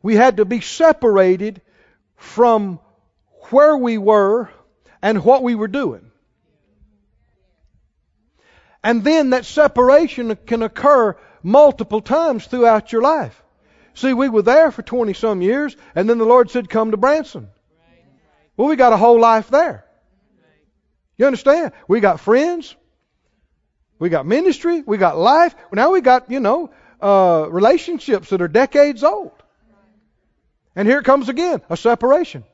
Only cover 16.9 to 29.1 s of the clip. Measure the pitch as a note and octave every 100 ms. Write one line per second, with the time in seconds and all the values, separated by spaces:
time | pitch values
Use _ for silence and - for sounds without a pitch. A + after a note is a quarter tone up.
16.9 | G#3+ B3+ D4+ - - G2+ _ _ D#3+ _
17.9 | _ _ _ _ _ _ - C#4 D4 B3
18.9 | G#3+ A#3 A#3 A#3 A3 - C#4 E4+ G#2+ _
19.9 | _ _ _ _ _ _ _ _ _ _
20.9 | _ _ - C4+ B3 C4+ D#4 C#4 _ -
21.9 | A3 G3+ D#3+ - A#3+ D#4+ F4 - - _
22.9 | _ _ _ _ _ _ _ _ _ _
23.9 | _ E3+ D#3+ C#3 B3+ F#4 C#4+ E4+ E4+ C#4
24.9 | G3+ F3+ D3+ G3 D4+ E4+ _ _ G3 C#4+
25.9 | F#4+ B3+ B3+ B3 C4 G#3+ C#4+ E4 _ _
26.9 | _ G3+ G3 F#3 E3 D#3 E3+ G#3+ E4+ -
27.9 | E4 - G3+ D#3+ F#3+ E3+ F#3+ C4+ C#4+ C#4+
28.9 | A#3 D4